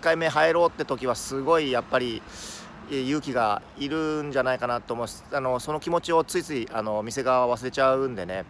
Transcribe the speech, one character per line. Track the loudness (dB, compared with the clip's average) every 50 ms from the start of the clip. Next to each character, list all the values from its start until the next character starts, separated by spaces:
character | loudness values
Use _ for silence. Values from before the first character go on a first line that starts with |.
回 | 2 2 2
目 | 2 2 2
入 | 2 4 4 4
ろ | 6 4 4
う | 2
っ |
て | 2 -2 -4
時 | -4 -4 -2 0
は | -2 -2
す | -2 -4 -6 -4 -2
ご | 2 4 4 4
い | 4 2
や | 0 0
っ | 0
ぱ | 0 0 0
り、 | 0 0 -4 -6 -10 -12 -16 -14 -14 -14 -14 -14 -16 -16 -18 -16 -10 -6
え | -4
ー、 | -2
勇 | 0 0 -2 -2
気 | -2 -2
が | 0 2 2 2 2 0 -4 -10 -10 -6
い | -6 -4
る | -2 -2 -2 -2 -2 -2 -4
ん | -2
じ | 0 0
ゃ |
な | 2 2
い | 0 0
か | 0
な | -2 -2 -2
と | -4 -4
思 | -4 -4 -4
う | -6
し、 | -8 -12 -10 -6
あ | -4 -2
の、 | 0 0 0 -2
そ | -2 -2
の | -4 -4
気 | -2 0
持 | 0 0
ち | 2 4
を | 4 4
つ | 4 2 0 -4
い | -2
つ | -2 -4
い、 | -4 -4 -4
あ | -4 -4
の、 | -2 -2 -2 -2
店 | -2 -4 -4 -2
側 | 2 4 4 4 4
は | 4 2
忘 | 0 -2
れ | -4
ち | 0 2
ゃ | 4 4 4
う | 4 2 -2
ん | -2
で | -4 -6
ね。 | -6 -6 -6 -8